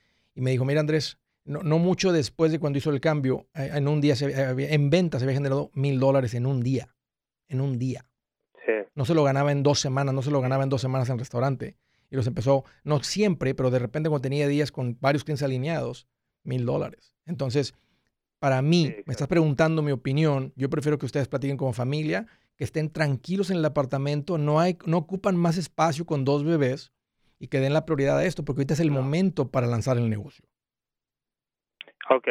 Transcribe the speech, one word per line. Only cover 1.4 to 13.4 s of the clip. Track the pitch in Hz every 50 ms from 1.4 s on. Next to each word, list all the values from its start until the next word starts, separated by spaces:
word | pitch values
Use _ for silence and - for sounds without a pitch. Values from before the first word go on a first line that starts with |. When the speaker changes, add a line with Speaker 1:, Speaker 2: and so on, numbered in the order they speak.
| _
Speaker 1:
no, | 143 143 151 190
no | 147 151 165
mucho | 170 180 185 185 - 190
después | 175 160 131 - - - 165 160
de | 160 151
cuando | 165 147 143
hizo | 139 - 156
el | 147 135
cambio, | - 160 156 147 135 131 127 - - _ _
eh, | 151 135 139 -
en | 151 139
un | 143 151 151
día | 143 147 139
se | 117 143 139 131 131 135
había, | 131 127 127 139 143
en | 156 147 143 139
venta | 151 180 180 165 147
se | 131 127
había | 135 131
generado | 139 143 135 135 143 147 - _
mil | 139 135 143 139 127
dólares | 131 135 135 139 131 113 120
en | 120 120
un | 135 139 127
día. | 120 127 131 117 - - _ _ _ _ _ _ _ _ _ _ _
En | _ 139 131
un | 135 139 131 117
día. | 127 131 123 - - _ _ _ _ _ _ _ _ _ _ _ -
Speaker 2:
Sí. | - 110 107 98 - _
Speaker 1:
No | 143 131
se | 117 170
lo | 160 147
ganaba | 139 135 139 143 147 143
en | 143 135
dos | 147 143 -
semanas, | - 143 131 139 139 135 131
no | 135
se | 123 143
lo | 147 139
ganaba | 123 127 135 135 135
en | 135
dos | 139 123
semanas | 117 131 131 131 127
en | 120 131
el | 113
restaurante. | 131 - - 123 127 139 135 123 131 117 - _ _ _ _ _ _ _
Y | -
los | 135 117
empezó, | 127 120 - 107 135 139 135 - - _ _ _
no | 143 151 139
siempre, | - - - 190 214 208 175 -